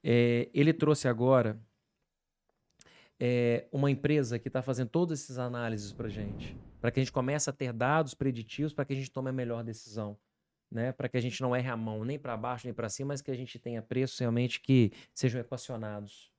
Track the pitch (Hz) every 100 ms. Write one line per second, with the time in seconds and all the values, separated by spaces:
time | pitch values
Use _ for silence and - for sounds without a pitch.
0 | - 120 120 120 - - 147 160 151 147
1 | 131 113 123 131 113 110 - _ _ _
2 | _ _ _ _ _ _ _ _ - -
3 | _ _ 123 123 120 117 - 143 139 139
4 | 143 151 120 117 - 131 131 123 123 165
5 | 175 147 - 127 123 120 117 110 101 -
6 | 117 101 101 104 - - - - 117 131
7 | 131 139 127 147 - - 131 117 123 156
8 | 147 - 135 117 110 - 151 147 135 135
9 | 131 135 131 131 120 117 113 113 - 107
10 | 104 107 _ _ _ _ _ 117 123 -
11 | 127 127 120 104 131 123 127 113 110 110
12 | 113 143 127 113 120 123 123 104 - -
13 | 139 139 139 127 127 117 120 117 110 127
14 | 131 - 123 117 123 - - 131 107 -
15 | - - 131 123 - 127 - 117 107 104
16 | 101 - -